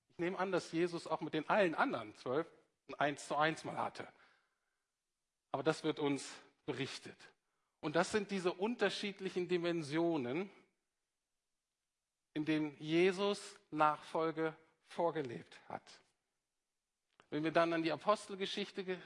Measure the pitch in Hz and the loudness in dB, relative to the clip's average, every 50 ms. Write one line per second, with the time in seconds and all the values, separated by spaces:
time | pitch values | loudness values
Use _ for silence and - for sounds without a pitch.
0 | _ _ _ - 170 175 190 180 185 196 185 165 - - 170 160 175 175 165 165 | _ _ _ -4 -4 -2 0 0 0 2 0 0 0 0 0 0 0 0 0 -6
1 | - 165 160 - 165 151 - 156 151 - 180 214 196 170 147 - 233 277 175 123 | -4 -4 -4 -4 -2 -2 -2 -2 2 4 4 4 6 4 4 2 2 2 0 -4
2 | 110 107 - - - 131 123 151 165 - - - _ _ _ _ _ - - - | -6 -10 -14 -10 -4 -2 0 0 -2 -2 -10 -20 _ _ _ _ _ -16 -2 0
3 | 143 147 143 - - - 151 143 151 160 160 - - 131 - - 113 - - - | 0 0 0 -2 -6 -2 2 2 2 2 2 -2 -6 -6 -4 -4 -4 -4 -4 -8
4 | - - - _ - _ _ _ _ _ _ _ _ _ _ _ _ _ _ _ | -12 -12 -14 _ -20 _ _ _ _ _ _ _ _ _ _ _ _ _ _ _
5 | _ _ _ _ _ _ _ _ _ _ - 135 135 156 156 - - 156 151 - | _ _ _ _ _ _ _ _ _ _ -6 0 0 0 0 2 -2 -2 -2 0
6 | 151 143 139 135 - - - - - - _ _ _ - 131 123 135 - - - | 0 0 0 0 -4 -10 -12 -16 -18 -20 _ _ _ -6 -4 -4 -4 -6 -6 -10
7 | - - - - - - _ _ _ _ _ _ _ _ _ _ - 156 147 165 | -12 -16 -18 -18 -20 -20 _ _ _ _ _ _ _ _ _ _ -6 0 2 2
8 | 185 - - 214 202 - 202 190 175 180 - - 190 220 247 - 208 185 - - | 2 4 2 0 0 0 -2 0 0 0 0 0 -2 -2 0 2 2 2 2 0
9 | - 202 190 - 190 185 - 185 180 160 180 175 165 175 170 170 156 131 147 165 | -4 -6 -6 -6 -8 -4 -2 -2 0 0 0 0 2 0 0 0 -2 -2 0 2
10 | 170 170 165 151 120 120 131 170 202 196 - - - _ _ _ _ _ _ _ | 2 2 2 2 0 0 -2 -2 -4 -4 -10 -18 -20 _ _ _ _ _ _ _
11 | _ _ _ _ _ _ _ _ _ _ _ _ _ _ _ _ _ _ _ _ | _ _ _ _ _ _ _ _ _ _ _ _ _ _ _ _ _ _ _ _
12 | _ _ _ _ _ _ _ 151 151 151 156 151 156 147 139 131 151 156 160 170 | _ _ _ _ _ _ _ -2 0 2 2 2 2 0 -4 -6 -4 2 4 6
13 | 180 190 185 185 202 202 208 196 - - - - _ _ 156 151 156 151 151 - | 6 6 4 2 0 0 0 -2 -6 -12 -16 -18 _ _ 2 4 4 4 4 0
14 | - - - 170 160 165 151 156 160 160 156 - - _ _ _ _ _ - - | -6 -4 -2 0 0 0 0 0 -2 -2 -2 -6 -16 _ _ _ _ _ -4 0
15 | 175 165 151 160 139 120 - - - - - - - - - - - - - - | 0 0 0 -2 -4 -4 -6 -10 -12 -14 -20 -20 -16 -12 -12 -12 -12 -14 -20 -20
16 | _ _ _ _ _ _ _ _ _ _ _ _ _ _ _ _ _ _ _ _ | _ _ _ _ _ _ _ _ _ _ _ _ _ _ _ _ _ _ _ _
17 | _ _ _ - _ _ 147 151 156 165 156 170 170 170 170 165 160 160 151 143 | _ _ _ -20 _ _ -4 -2 -2 4 4 4 4 6 2 0 0 0 -2 0
18 | - 208 208 214 - - 202 185 196 185 - 214 196 - - 202 185 185 185 175 | 2 2 2 2 2 -8 -6 -6 -4 -4 -2 -4 -4 -4 -4 -6 -4 -4 -6 -6
19 | 151 | -8